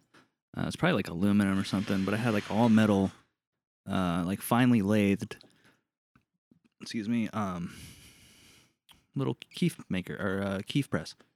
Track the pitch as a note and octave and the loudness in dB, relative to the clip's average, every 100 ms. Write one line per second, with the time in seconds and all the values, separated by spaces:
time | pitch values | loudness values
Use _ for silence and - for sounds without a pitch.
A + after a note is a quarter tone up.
0 | _ - _ _ _ - - - F3 B2 | _ -20 _ _ _ -6 -6 -2 0 0
1 | F2 E2+ G2+ G2+ G2 F#2+ G#2+ G2 G2+ G2 | -2 0 2 4 4 0 0 -2 -2 -2
2 | F#2+ G#2 A#2+ G#2 - G2+ A#2+ A2 G#2+ G2 | 0 0 0 -2 -2 2 4 6 6 4
3 | F#2+ - _ _ _ _ _ _ G2 F#2+ | 2 -2 _ _ _ _ _ _ -6 -2
4 | F2+ F2 F2 G2 - A#2+ B2+ A#2+ G2 G#2+ | 0 -2 -2 -4 0 2 4 4 4 4
5 | G2+ G2 G#2+ - _ _ _ _ _ _ | 4 2 -2 -12 _ _ _ _ _ _
6 | _ _ _ _ _ _ _ - - A#2 | _ _ _ _ _ _ _ -20 -10 -6
7 | G#2 A#2+ G#2 A2 G2 F2 E2+ - - - | -2 -2 -2 -4 -6 -6 -8 -12 -18 -20
8 | - - - - - - _ _ _ _ | -20 -20 -20 -20 -20 -20 _ _ _ _
9 | _ C#3 C3 B2+ - - F3 - - F#2 | _ -4 -4 -4 -10 -2 -2 -2 -6 -6
10 | - - G2 G2 G2 F#2+ - D3 - F#2 | -6 -6 -4 -2 -4 -4 -4 -4 -2 -4
11 | D#2+ - _ | -6 -18 _